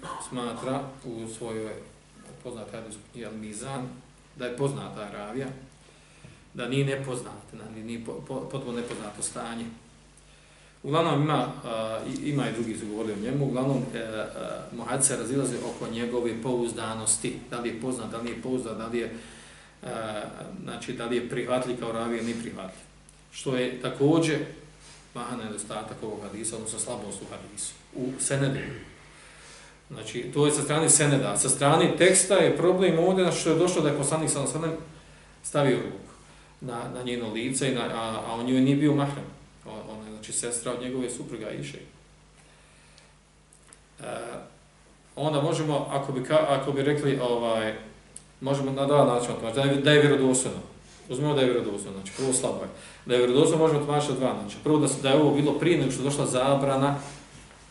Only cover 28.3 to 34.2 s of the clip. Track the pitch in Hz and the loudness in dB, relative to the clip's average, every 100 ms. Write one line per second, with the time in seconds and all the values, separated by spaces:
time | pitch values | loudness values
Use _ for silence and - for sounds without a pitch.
28.3 | 139 139 - - 127 - - - - - | 0 0 -2 -6 -10 -14 -20 -20 -20 -20
29.3 | - - - - - - 110 110 120 - | -20 -20 -20 -20 -20 -16 -14 -8 -8 -2
30.3 | 147 147 147 139 151 160 - 147 139 104 | 2 4 4 2 2 6 6 6 4 2
31.3 | 101 131 - 143 160 175 165 175 185 - | 0 0 4 6 6 6 6 6 6 6
32.3 | 196 160 - 170 185 185 160 175 190 175 | 6 6 4 4 6 6 6 4 4 4
33.3 | 151 - 156 180 180 151 143 139 160 | 2 2 4 4 4 2 2 2 0